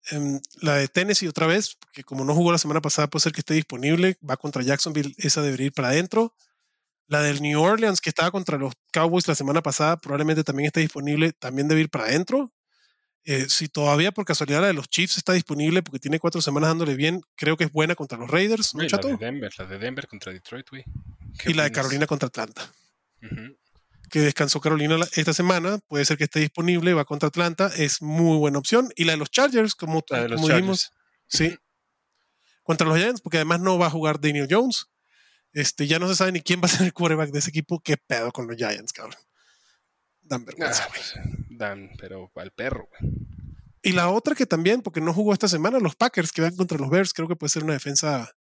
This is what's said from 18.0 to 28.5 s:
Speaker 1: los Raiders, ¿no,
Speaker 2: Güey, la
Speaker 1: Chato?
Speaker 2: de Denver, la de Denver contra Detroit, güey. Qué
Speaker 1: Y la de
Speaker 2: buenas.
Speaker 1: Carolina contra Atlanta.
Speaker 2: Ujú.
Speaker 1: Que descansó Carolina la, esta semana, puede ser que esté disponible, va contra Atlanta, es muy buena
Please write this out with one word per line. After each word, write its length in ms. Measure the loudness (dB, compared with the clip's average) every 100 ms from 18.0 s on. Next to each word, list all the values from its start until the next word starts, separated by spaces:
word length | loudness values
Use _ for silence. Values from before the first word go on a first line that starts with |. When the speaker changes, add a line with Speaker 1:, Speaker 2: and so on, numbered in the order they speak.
| -6 -10
Speaker 1:
los 120 | -2
Raiders, 440 | 0 2 0 -2
¿no, 60 | -2
Speaker 2:
Güey, 80 | -2
la 80 | -2
Speaker 1:
Chato? 100 | -2
Speaker 2:
de 80 | -4
Denver, 340 | -6 -8 -10 -12
la 80 | -14
de 120 | -10
Denver 280 | -8 -8 -12
contra 260 | -16 -16
Detroit, 360 | -16 -16 -16 -16
güey. 140 | -18 -14 -14 -14 -18 -18 -10
Qué 120 | -2
Speaker 1:
Y 20 |
la 100 | 0
de 60 | 0
Speaker 2:
buenas. 20 |
Speaker 1:
Carolina 360 | 0 -2 0 0
contra 200 | 0 -4
Atlanta. 420 | -6 -10 -10 -18 _ _ _ _ _
Speaker 2:
Ujú. 340 | -14 -12 -14 -20 _ _ _ _ -6
Speaker 1:
Que 100 | 0
descansó 400 | 2 2 0 0
Carolina 360 | 2 0 2 2
la, 100 | 0
esta 200 | 0 0
semana, 460 | 2 2 2 0 -4 _
puede 160 | -2 0
ser 120 | 0
que 80 | 0
esté 140 | 0
disponible, 520 | -2 0 0 2 4
va 120 | 2 0
contra 220 | -2 -2
Atlanta, 420 | 0 -2 2 -2 0
es 240 | -2 -2
muy 360 | -2 2 4 4
buena 220 | 4